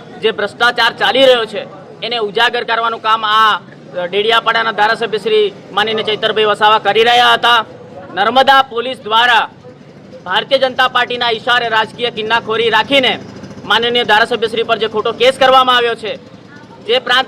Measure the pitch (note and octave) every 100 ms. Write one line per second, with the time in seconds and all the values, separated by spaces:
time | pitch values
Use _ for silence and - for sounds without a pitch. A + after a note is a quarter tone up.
0 | - - G#3+ G#3 G3+ - A#3+ A#3+ A#3 -
1 | - A#3+ C4+ B3 A3 G3+ B2+ - - -
2 | G#3 A#3+ G#3 G3 A#3 A#3 A3+ A3+ A3+ A3+
3 | A3 A3+ G#3+ G#3+ A3 F#3 - - - F3+
4 | F3+ G3 G#3 A3+ A3+ A3+ A3+ G3+ G#3 A3
5 | A#3 G#3+ A3 G#3+ G#3 - - F#3 G#3+ A3
6 | G#3 G#3 A3 G#3+ G#3+ G#3 G#3+ G#3+ G3+ G3+
7 | A3+ A#3+ A#3+ A#3 A#3+ A#3 G#3+ - - -
8 | - F3 G#3 B3+ C4 C4+ C4+ A3+ A#3+ B3+
9 | G#3 A3 B3 A3+ D#3+ - - - - -
10 | - - F3+ G3 A3+ C4+ C4 B3+ B3+ B3
11 | A#3+ A#3+ A#3+ A3+ A#3+ A#3+ A#3 A3 A3+ -
12 | A#3+ A3+ G#3+ A3+ A3 A3 A#3 G#3 A3 C#4
13 | B3 E3+ - - - - - G#3 A#3 A#3+
14 | A#3 G#3+ A3+ A#3+ A3+ A3+ A3+ A3+ G#3+ A3
15 | A3 - A#3+ C4 C4 C4 B3+ B3 A#3+ A#3
16 | G#3+ D#3+ - - - - - - - B3
17 | B3 B3